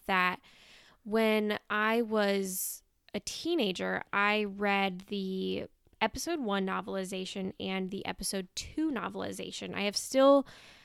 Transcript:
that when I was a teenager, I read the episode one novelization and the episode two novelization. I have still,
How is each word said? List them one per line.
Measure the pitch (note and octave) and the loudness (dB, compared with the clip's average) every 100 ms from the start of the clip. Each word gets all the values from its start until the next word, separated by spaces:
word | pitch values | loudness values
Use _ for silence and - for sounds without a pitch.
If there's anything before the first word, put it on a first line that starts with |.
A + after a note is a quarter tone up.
| - | 0
that | F#3+ F3+ F#3 - - - - - _ | 2 2 0 -8 -20 -20 -20 -20 _
when | G#3+ A3 A3 G#3+ G#3+ G#3 - | -2 2 4 4 2 -2 -2
I | G#3 G#3+ A3+ | 0 2 2
was | A3 G#3+ G3+ G3 F#3+ F#3 - - _ _ _ | 2 2 2 2 0 -4 -6 -8 _ _ _
a | G#3 | -8
teenager, | - - E4 E4+ G3+ F3+ F#3 F#3 - | -6 -6 0 2 2 0 -2 -4 -2
I | G3+ G3+ G#3+ | 0 2 2
read | G#3 G3 G3+ G3 G3 F3+ - | 0 -2 0 2 2 -2 -6
the | G3+ F#3+ F#3+ F#3 F#3+ - _ _ - | -4 -2 -2 -2 -4 -6 _ _ -4
episode | A3+ - D#4+ E4+ | -2 -2 -4 -4
one | A3+ G3 F#3+ | 0 0 0
novelization | F#3 G3 F#3+ F#3 F#3+ F#3 G3+ F#3+ - | -2 -4 -6 -4 -6 -6 -6 -6 -6
and | F#3+ F#3+ F#3+ | -4 -4 -4
the | G3 | -6
episode | - F#3 F#3+ G3 F#3 | -8 -6 -6 -6 -6
two | - - - D#4+ | -10 -8 -4 -2
novelization. | A#3 F3+ G3 G3 F#3+ F#3 - F#3+ | -2 -4 -6 -6 -8 -10 -8 -8
I | F3+ | -4
have | G3+ - | -2 -4
still, | - C4 C4+ C#4 - - - - | 0 6 8 8 4 -8 -20 -20